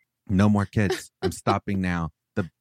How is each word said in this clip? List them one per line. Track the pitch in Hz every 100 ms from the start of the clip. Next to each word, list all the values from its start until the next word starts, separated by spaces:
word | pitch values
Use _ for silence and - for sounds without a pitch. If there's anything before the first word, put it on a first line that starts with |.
| _ _ -
No | 95 104
more | 104 98
kids. | - 98 - - _
I'm | -
stopping | - - 101 - 98
now. | 92 87 80 - _ -
The, | 85 _